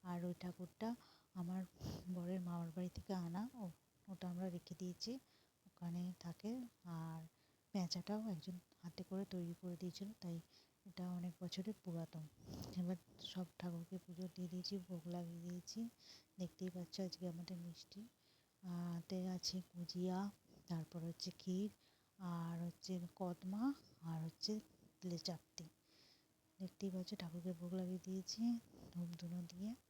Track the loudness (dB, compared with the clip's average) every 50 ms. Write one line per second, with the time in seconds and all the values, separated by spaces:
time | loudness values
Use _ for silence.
0 | 0 2 0 2 2 2 0 0 -2 -4 -4 -4 -8 -10 -4 _ 0 0 0 -2
1 | -4 -20 -20 -20 -20 _ _ -2 0 2 2 2 0 -2 -4 -4 -2 0 0 0
2 | 0 0 0 0 2 2 2 2 2 2 2 2 0 0 2 0 0 0 0 -4
3 | 0 2 2 2 2 2 2 0 0 -2 -2 -4 -4 -4 -4 -8 _ _ _ -20
4 | -10 -10 -6 -2 -2 0 2 2 2 0 0 -2 -4 -6 -4 -2 -2 -2 -2 -2
5 | -2 -2 -2 -4 -6 -12 -20 -20 -20 -20 _ _ _ -20 _ -4 -2 0 2 2
6 | 2 0 -2 -2 -4 -6 -6 -4 -2 -2 -2 -2 -4 -6 -10 _ -6 -4 -2 -2
7 | -2 -2 -2 -4 -6 -8 _ -20 -20 -20 -20 _ _ _ 4 4 4 6 4 0
8 | 2 2 2 2 2 2 0 0 0 -4 -6 -6 -8 _ -20 -10 -10 -6 -4 -4
9 | -4 -2 0 0 0 0 0 0 0 0 -2 -2 -2 -4 -2 0 -2 -2 -2 -2
10 | -4 -4 -4 -4 -4 -2 -2 -2 -4 -8 -18 -20 -20 -20 _ _ _ -12 -4 -2
11 | -2 0 0 2 0 0 -2 -2 -4 -2 0 0 0 0 -2 -2 -2 -2 0 0
12 | 0 0 -2 -6 -6 -6 -10 -14 -8 -6 -4 -4 -4 -2 2 2 4 4 4 2
13 | 0 -14 -16 -8 -8 -4 0 0 -2 -2 -2 _ -2 0 0 -2 -4 -4 -4 -6
14 | -6 -6 -6 -4 -4 -4 -2 -2 -2 -2 0 -2 0 0 0 0 0 -2 -4 -4
15 | -2 -2 -2 0 0 -2 -4 -6 -4 -4 -4 -4 -4 -4 -2 -2 -2 -2 -4 _
16 | -20 -18 -18 -20 -20 _ _ -2 -2 -2 -2 -2 -2 -2 0 -2 -4 -2 0 0
17 | 0 0 0 0 -2 -2 0 -2 -4 -4 -4 -4 -4 -6 -6 -8 -12 -12 -10 -10
18 | -10 -12 _ _ _ -20 -20 -20 -20 _ _ _ -4 -2 0 2 2 2 0 0
19 | 0 2 2 2 4 4 2 2 2 0 0 0 -4 -4 -4 -4 -4 -2 2 2
20 | 4 4 6 4 4 2 -2 -6 _ -20 -20 -20 -2 0 0 0 0 0 -2 -2
21 | -2 -2 -2 -2 -2 -4 -4 -4 0 2 4 4 4 2 0 -6 -20 -20 -20 _
22 | _ _ _ -6 -2 0 0 2 2 2 2 2 0 0 -2 -4 -2 0 0 0
23 | 0 -2 -2 0 0 0 0 0 0 0 2 6 6 4 4 2 -4 -20 -20 -8
24 | -2 -2 0 0 0 -2 -2 0 0 2 2 2 0 -6 -18 -20 -20 -20 -18 -6
25 | -2 -2 -2 0 0 -2 -2 -2 -6 -12 _ -12 -12 -12 -14 -20 _ -20 -20 -20
26 | -20 -20 -20 -20 -20 _ _ _ _ -20 _ -4 -4 -4 -2 _ 0 2 2 2
27 | 0 0 -2 -4 -4 -4 -4 0 0 0 0 0 0 0 2 2 2 2 0 0
28 | 0 0 -2 0 0 -2 0 4 6 6 6 4 2 -8 -16 -14 -14 -4 -2 0
29 | 0 0 -2 -4 -2 -2 -2 -2 -2 -4 -4 -2 -2 -2 -2 -2 -8